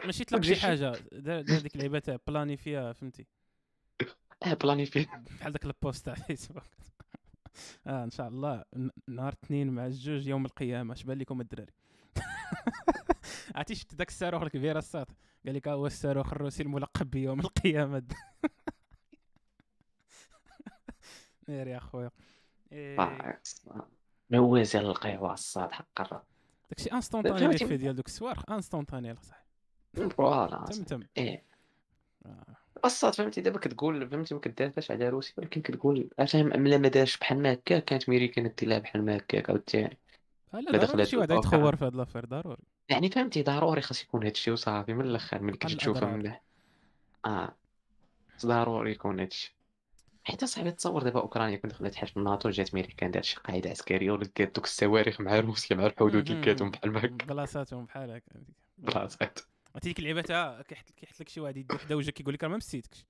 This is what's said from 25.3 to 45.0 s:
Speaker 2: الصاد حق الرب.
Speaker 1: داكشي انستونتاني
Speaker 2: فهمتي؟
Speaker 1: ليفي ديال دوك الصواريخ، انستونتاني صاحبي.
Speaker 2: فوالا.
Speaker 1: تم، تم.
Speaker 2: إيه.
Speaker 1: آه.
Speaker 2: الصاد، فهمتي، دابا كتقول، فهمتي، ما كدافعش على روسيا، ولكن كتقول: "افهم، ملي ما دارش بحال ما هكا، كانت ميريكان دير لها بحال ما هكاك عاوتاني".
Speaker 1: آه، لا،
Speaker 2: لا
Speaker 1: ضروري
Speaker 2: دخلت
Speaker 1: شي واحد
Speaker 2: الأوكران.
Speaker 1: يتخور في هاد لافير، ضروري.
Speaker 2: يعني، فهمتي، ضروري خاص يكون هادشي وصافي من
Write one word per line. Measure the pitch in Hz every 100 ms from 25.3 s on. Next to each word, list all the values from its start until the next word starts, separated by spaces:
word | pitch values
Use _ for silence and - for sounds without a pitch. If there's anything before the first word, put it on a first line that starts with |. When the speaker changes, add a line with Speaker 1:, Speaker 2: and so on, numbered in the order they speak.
Speaker 2:
الصاد | - - 95 90
حق | - - -
الرب. | - - _ _ _ _ -
Speaker 1:
داكشي | - -
انستونتاني | 247 - 226 208 190
Speaker 2:
فهمتي؟ | 285 -
Speaker 1:
ليفي | 233 139
ديال | 135 131
دوك | -
الصواريخ، | - 220 - -
انستونتاني | 214 - 165 143 135 117
صاحبي. | 113 - - _ _ _ _ _ - 196 -
Speaker 2:
فوالا. | 135 135 92 - -
Speaker 1:
تم، | 214
تم. | 180 127 - -
Speaker 2:
إيه. | 123 - _ _ _ _ _ _ _ _ -
Speaker 1:
آه. | 101 - - _ -
Speaker 2:
الصاد، | 247 247 220
فهمتي، | 208 214 190
دابا | 185 202
كتقول، | - - 151 147 127
فهمتي، | 147 160
ما | 147
كدافعش | 120 117 139 147 151
على | 113 123
روسيا، | 135 - -
ولكن | 170 160
كتقول: | 151 123 139 135 127 -
"افهم، | 139 156 151
ملي | 131 139 143
ما | 135
دارش | 135 131 -
بحال | - 139
ما | 143
هكا، | 123 - 175
كانت | - 135 131
ميريكان | 123 123 120 117 -
دير | 110
لها | 110
بحال | 110 107
ما | 107 104
هكاك | - 104 -
عاوتاني". | 95 - 107 107 - _ - _ _ -
Speaker 1:
آه، | 214
لا، | 311
Speaker 2:
لا | 214
Speaker 1:
ضروري |
Speaker 2:
دخلت | - 208
Speaker 1:
شي | 214 240
واحد | 160
Speaker 2:
الأوكران. | 170 -
Speaker 1:
يتخور | 156 147 139
في |
هاد | 131 127
لافير، | 123 117
ضروري. | 117 135 175 120 - _ -
Speaker 2:
يعني، | 135 185
فهمتي، | 254 262 156
ضروري | 143 139 165 151
خاص | - 127
يكون | - 117
هادشي | 107 - 117
وصافي | 113 110 104 101
من | 117